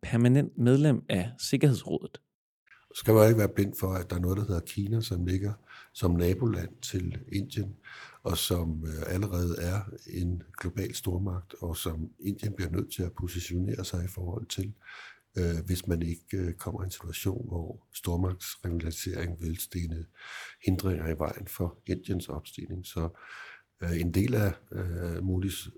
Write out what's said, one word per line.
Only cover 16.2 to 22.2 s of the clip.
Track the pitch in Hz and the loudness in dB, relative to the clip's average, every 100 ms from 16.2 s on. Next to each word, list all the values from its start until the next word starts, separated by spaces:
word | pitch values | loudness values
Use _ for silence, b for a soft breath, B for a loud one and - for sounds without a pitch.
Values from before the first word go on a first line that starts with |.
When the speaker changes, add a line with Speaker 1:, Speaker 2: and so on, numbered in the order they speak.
| - 98 | -6 -4
Speaker 2:
øh, | 90 | -4
kommer | 82 87 - | -4 -6 -6
i | |
en | 92 | -6
situation, | - 85 82 98 92 - | -8 -10 -4 -2 -2 -4
hvor | 87 82 - _ | -6 -6 -10 _
stormagtsrivalisering | - - 87 92 90 - - 87 85 82 80 92 - 85 85 | -6 0 2 0 -2 -8 -8 -4 -2 -2 -4 -6 -4 -4 -4
vil | 82 85 | -4 -4
stille | - 90 85 82 82 B B B B B | -6 -4 -4 -4 -8 B B B B B
hindringer | - 90 95 80 80 | 2 2 2 0 0
i | 78 | 0
vejen | 73 - 90 | -2 -4 -8
for | - 90 - - | -4 -4 -4 -4
Indiens | - - 92 | -4 -2 -4